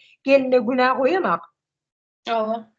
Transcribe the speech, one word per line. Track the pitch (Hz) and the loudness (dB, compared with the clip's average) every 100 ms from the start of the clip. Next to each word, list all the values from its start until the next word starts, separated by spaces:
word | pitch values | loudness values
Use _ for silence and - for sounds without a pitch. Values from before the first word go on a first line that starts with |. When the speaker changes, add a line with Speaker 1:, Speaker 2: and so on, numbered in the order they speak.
| _ _ | _ _
Speaker 1:
geline | 269 277 254 254 | 2 2 4 0
günä | 226 254 254 254 | 0 0 0 0
goýamak. | 269 370 240 170 - _ _ _ _ _ _ _ 233 | 0 0 0 -2 -6 _ _ _ _ _ _ _ -6
Speaker 2:
Aba. | 226 214 226 220 | -4 -4 -6 -10